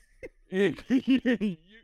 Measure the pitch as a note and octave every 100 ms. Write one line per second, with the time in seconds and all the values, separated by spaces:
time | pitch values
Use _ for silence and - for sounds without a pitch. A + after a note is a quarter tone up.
0 | _ _ - _ _ F#3+ G3 - - B3+
1 | - C4 A#3+ A#3+ G#3 E3+ F#3 A3